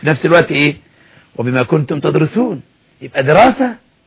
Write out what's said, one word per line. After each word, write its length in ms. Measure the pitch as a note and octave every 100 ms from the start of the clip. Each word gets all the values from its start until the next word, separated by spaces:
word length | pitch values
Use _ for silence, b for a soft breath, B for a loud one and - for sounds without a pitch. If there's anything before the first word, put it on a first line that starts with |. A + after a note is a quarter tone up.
في 60 | D3
نفس 180 | C#3+ E3
الوقت 260 | E3+ -
إيه؟ 240 | C#3 D3 D3 _ b b b b -
"وبما 280 | B2 B2+
كنتم 360 | B2 D#3+ C3 D3
تدرسون". 640 | D3+ D3 D#3 G#3+ B3 D3 - _ _ _
يبقى 220 | C3+ C#3+
دراسة 520 | C3+ E3+ B3+ - B3+ A3 _ _